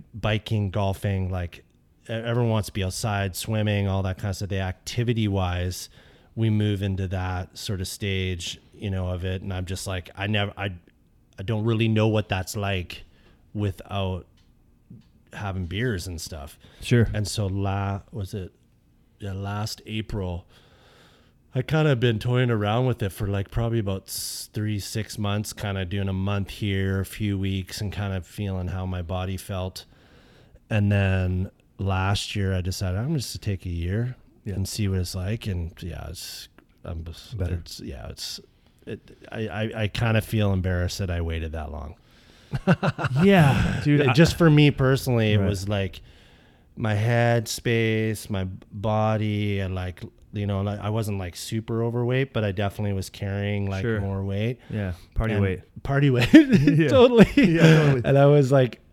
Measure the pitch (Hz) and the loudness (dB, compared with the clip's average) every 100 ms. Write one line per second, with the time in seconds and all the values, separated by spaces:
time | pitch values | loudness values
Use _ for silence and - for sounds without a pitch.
0 | - 107 107 107 - 110 101 104 98 98 | -10 -6 -2 -2 -2 -2 0 0 -2 -2
1 | 104 95 92 92 87 - _ _ _ _ | -2 -2 -2 -4 -6 -10 _ _ _ _
2 | - 113 117 120 117 110 101 - 95 - | -10 -8 -2 0 2 0 -2 -4 -4 -4
3 | 113 101 98 87 - 107 107 101 98 95 | -2 -2 -2 -4 -4 -2 0 0 0 0
4 | 95 92 104 95 98 98 92 90 - - | -2 -4 -6 -6 -4 -4 -4 -6 -8 -4
5 | 117 117 107 98 90 90 90 90 - - | 0 0 0 0 0 -2 -4 -6 -12 -18
6 | - - _ - 113 107 104 101 101 95 | -20 -20 _ -2 0 2 2 0 -2 -2
7 | 95 92 92 90 85 - - 95 92 - | -4 -4 -4 -4 -8 -10 -8 -6 -6 -6
8 | 101 92 92 90 - - - - 104 95 | -4 -2 -2 -4 -8 -12 -18 -10 -6 -4
9 | 90 90 92 92 95 92 90 92 - 92 | -2 -4 -4 -4 -4 -6 -6 -6 -6 -8
10 | - - 101 107 101 - 101 87 - _ | -10 -8 -2 0 -2 -4 -8 -8 -16 _
11 | _ _ _ - 101 110 110 113 113 107 | _ _ _ -12 -4 -2 0 2 2 4
12 | 110 107 104 95 92 104 98 95 87 - | 4 2 0 -4 -4 -6 -4 -4 -6 -12
13 | - _ - _ _ 104 104 - - 98 | -18 _ -20 _ _ -4 -4 -4 -8 -4
14 | 95 92 - _ _ _ _ _ _ - | -2 -4 -8 _ _ _ _ _ _ -20
15 | - _ _ - 104 95 87 92 127 98 | -20 _ _ -10 -8 -6 -6 -4 -2 -4
16 | 92 82 - 78 69 - - - - 120 | -6 -10 -12 -12 -14 -18 -20 -14 2 4
17 | 107 107 101 - 98 98 98 98 98 98 | 4 2 -4 -4 -4 -2 -2 -2 -2 -6
18 | - 120 98 104 92 - _ _ _ _ | -8 -12 -10 -10 -10 -14 _ _ _ _
19 | _ _ 101 95 98 104 107 - - 110 | _ _ -10 -8 -6 -6 -6 -8 -10 -8
20 | 107 107 90 85 - - _ _ _ - | -6 -6 -4 -6 -10 -20 _ _ _ -20
21 | - _ _ _ _ 131 123 156 156 127 | -20 _ _ _ _ -6 -2 2 4 4
22 | 120 107 123 123 123 113 104 113 127 117 | 2 0 0 2 2 2 2 2 0 0
23 | 101 - 104 98 98 113 117 117 98 95 | -4 -4 -4 -2 -2 -2 0 0 -2 -4
24 | - - - - - 110 107 104 - 117 | -6 -10 -10 -10 -10 -6 -4 -4 -4 -6
25 | 104 - 104 104 104 - 104 98 92 101 | -6 -4 -2 -2 -4 -6 -6 -4 -4 -2
26 | 98 95 98 101 95 - 104 98 98 95 | -2 -2 -2 -2 -4 -4 -2 0 0 -2
27 | 92 - 107 98 98 95 92 - 104 90 | -4 -4 -2 -2 -2 -2 -6 -6 -6 -4
28 | 101 95 82 - 104 92 90 92 92 90 | -4 -6 -8 -8 -6 -4 -4 -4 -4 -6
29 | 85 92 92 95 - 95 92 - - - | -6 -6 -4 -6 -6 -6 -6 -8 -18 -20
30 | _ - - - - - _ 110 101 101 | _ -20 -20 -20 -20 -20 _ 2 4 4
31 | 98 95 92 90 95 - _ - 98 92 | 4 2 2 0 -4 -8 _ -6 -2 0
32 | 95 104 - 104 95 92 92 95 92 92 | 2 0 -2 -2 0 0 -2 -4 -2 -2
33 | 131 160 - - - 95 92 85 85 101 | -2 -2 -4 -8 -6 -6 -6 -4 -2 -2
34 | 123 127 - _ - 92 95 - 101 95 | -4 -8 -18 _ -8 -4 -4 -2 -2 0
35 | 90 92 95 117 - 87 85 - 87 73 | -2 -4 -6 -4 -4 -6 -6 -8 -10 -10
36 | 73 82 - - - _ _ _ 85 82 | -10 -12 -14 -16 -18 _ _ _ -12 -10
37 | 80 85 - 107 87 87 - - - 62 | -10 -14 -14 -6 -4 -4 -8 -14 -12 -12
38 | - - - - - _ _ _ - 110 | -12 -12 -12 -12 -16 _ _ _ -14 -14
39 | - - - 110 110 98 110 113 107 - | -14 -20 -14 -8 -6 -4 -6 -2 -4 0
40 | 117 110 - 110 104 95 90 87 87 - | 2 2 2 2 2 2 0 0 -2 -2
41 | 95 87 85 82 80 78 73 76 73 - | -4 -2 -2 -4 -6 -8 -8 -10 -12 -14
42 | _ - _ - - 139 - - 180 - | _ -20 _ -20 -10 -4 2 2 2 -2
43 | 156 131 190 196 143 117 - - 147 147 | -2 4 6 8 8 6 2 0 2 4
44 | - - 170 - 170 147 147 139 135 135 | 6 6 6 6 6 8 6 6 2 2
45 | 135 120 107 104 101 101 95 101 98 - | 2 2 4 4 2 0 -2 -2 -2 -6
46 | - - - - - _ _ - 110 104 | -18 -20 -20 -20 -20 _ _ -6 -2 0
47 | 113 120 120 120 113 - 127 117 113 110 | 2 2 4 2 0 -4 0 2 2 2
48 | 110 107 - 98 92 95 - 104 107 107 | 0 -4 -4 -4 -4 -6 -14 -6 -2 2
49 | 110 110 107 104 104 98 95 92 90 87 | 2 0 0 0 -2 -2 -2 -4 -6 -8
50 | 107 - - 107 101 98 101 104 101 110 | -14 -18 -12 -6 -2 -2 -2 -4 -4 -2
51 | 107 98 90 - - 110 107 113 117 120 | -2 -4 -6 -10 -6 -6 -4 -2 -2 0
52 | 120 127 135 117 107 98 101 - 104 98 | 0 0 0 -2 -2 0 -2 -2 -2 -2
53 | 95 - 101 98 101 104 98 95 117 110 | -4 -8 -6 -2 -2 -2 -2 -2 -2 -2
54 | 98 98 98 98 113 127 - 110 98 87 | -2 -4 -4 -2 -4 -4 -8 -6 -4 -6
55 | - - 113 104 98 90 - - - 139 | -6 -4 0 0 0 -2 -8 -14 -2 2
56 | 143 120 120 311 285 202 147 160 156 269 | 4 4 10 10 10 6 6 4 6 8
57 | 247 233 190 - 208 160 160 160 147 131 | 8 10 8 8 4 8 8 8 6 2
58 | 139 139 143 147 131 135 127 - _ | 4 6 8 8 6 4 4 0 _